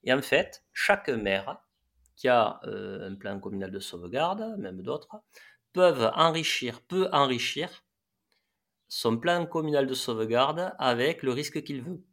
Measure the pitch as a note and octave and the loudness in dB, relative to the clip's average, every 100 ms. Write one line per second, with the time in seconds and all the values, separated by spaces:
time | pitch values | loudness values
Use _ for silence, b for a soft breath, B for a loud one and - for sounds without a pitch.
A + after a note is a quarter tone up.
0 | - C3+ - C#3 F#3+ - _ - - G3 | 2 0 4 2 2 -8 _ -4 2 2
1 | - A#2+ G2+ F#2+ G2 D3+ _ _ _ _ | 2 -2 0 -2 -2 -12 _ _ _ _
2 | _ _ C3 B2 G#2+ - - G#2 G2 G2 | _ _ 4 6 4 0 -10 -8 -8 -8
3 | F#2+ G2 G#2 G2 G2 G2 F#2+ G2 - F2 | -10 -10 -8 -8 -8 -6 -6 -8 -10 -12
4 | F2 A#2+ E3 G3+ A3+ G#3 G2 F#2 F#2 C#3+ | -6 -2 -2 -4 -8 -8 -10 -10 -8 -8
5 | - G#3+ _ B B B _ F3+ F3+ C#3 | -10 -20 _ B B B _ 4 4 6
6 | A2+ - E3 E3 D#3 - B2 A#2 _ F#3 | 2 6 4 4 -2 -2 -4 -8 _ -2
7 | F#3 D3 C#3 A#2+ - C#3 E3+ - _ _ | 2 4 4 2 -2 -4 -8 -10 _ _
8 | _ _ _ _ _ _ _ _ _ - | _ _ _ _ _ _ _ _ _ -2
9 | A#2 A#2 E3+ F3 E3 E3 D#3 D3 C3+ B2+ | 0 0 2 0 0 -2 0 2 2 -2
10 | - A2+ A2 A#2 C#3 D#3+ F#3 - C3 A#2+ | -4 -2 0 2 2 0 -6 -2 0 2
11 | C#3 E3 C3+ B2+ D3+ D#3 - C#3 C3 F3+ | 0 0 -2 -2 -4 -6 -8 -8 -8 -12
12 | _ | _